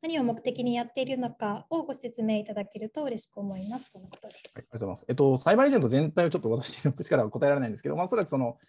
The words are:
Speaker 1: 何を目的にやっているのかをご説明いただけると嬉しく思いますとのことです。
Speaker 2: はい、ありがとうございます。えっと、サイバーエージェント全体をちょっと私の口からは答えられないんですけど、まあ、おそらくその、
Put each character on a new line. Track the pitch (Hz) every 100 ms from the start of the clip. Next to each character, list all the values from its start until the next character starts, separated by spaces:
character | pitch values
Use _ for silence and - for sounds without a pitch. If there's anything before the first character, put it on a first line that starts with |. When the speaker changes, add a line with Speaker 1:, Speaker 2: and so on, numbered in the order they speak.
Speaker 1:
何 | 320 320
を |
目 | 240 226
的 | 262 254
に | 247
や | 240 240
っ |
て | -
い | 254
る | 262
の | 240
か | - 208 220 -
を | 330
ご | 320
説 | 269 233 240
明 | 220 214
い |
た | 214 208
だ | 202
け | 208
る | 214
と | 311
嬉 | 285 226
し | -
く | -
思 | 202 190
い | 196
ま | 254
す | -
と | 190
の | 185
こ | -
と | 214
で |
す。 | - - -
Speaker 2:
は |
い、 |
あ | -
り |
が |
と |
う |
ご | 117
ざ | 98
い |
ま | 113
す。 | -
え |
っ | 127
と、 | 139 131
サ | 165
イ | 214
バ |
ー | 277
エ |
ー |
ジ | 254
ェ |
ン |
ト | 123
全 | 131 156
体 | 175 170
を |
ち | 175
ょ |
っ |
と | 113
私 | 113 - -
の | 143
口 | - -
か | 139
ら |
は | 110
答 | 117 143
え |
ら |
れ | 143
な | 120
い |
ん |
で | 104
す |
け | -
ど、 | 151
ま |
あ、 | 185
お |
そ | 226
ら | 175
く |
そ | 135
の、 | 120 -